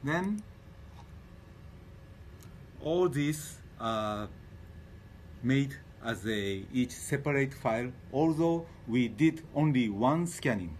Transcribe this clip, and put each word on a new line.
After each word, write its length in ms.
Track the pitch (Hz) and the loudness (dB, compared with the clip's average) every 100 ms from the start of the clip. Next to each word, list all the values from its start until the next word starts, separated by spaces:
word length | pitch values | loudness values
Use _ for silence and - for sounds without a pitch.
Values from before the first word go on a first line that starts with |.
Then 400 | 135 165 190 208 - - - - - - - - - - - - - - - - - - - - - - - - | 0 0 0 -2 -6 -18 -18 -18 -18 -16 -16 -16 -16 -18 -18 -18 -18 -16 -18 -18 -18 -18 -18 -16 -16 -16 -18 -8
all 260 | 143 170 180 | 0 4 4
these 480 | 139 147 151 - - - - | 4 0 -2 -6 -12 -16 -6
are 500 | 113 110 107 104 104 - - - - - - - - - - - | -2 0 0 -2 -4 -10 -16 -16 -16 -16 -16 -16 -16 -18 -16 -4
made 340 | 120 135 139 - - - | 4 4 4 -2 -14 -10
as 240 | - - 104 | -4 -2 0
a 360 | 104 101 98 95 | 0 0 -2 -2
each 200 | 127 123 | 0 0
separate 640 | - - 139 139 139 135 | -2 -2 0 2 2 2
file, 380 | - 127 113 123 127 - | 0 0 2 -2 -6 -4
although 540 | 131 160 156 165 170 165 - - | 2 4 6 4 4 -2 -14 0
we 200 | 117 117 | 2 2
did 340 | 101 160 156 - 147 | 6 4 4 -4 4
only 340 | 151 131 113 | 6 6 4
one 380 | 98 120 160 170 | 4 4 6 2
scanning. 500 | - 139 110 87 76 | 0 0 2 -2 -8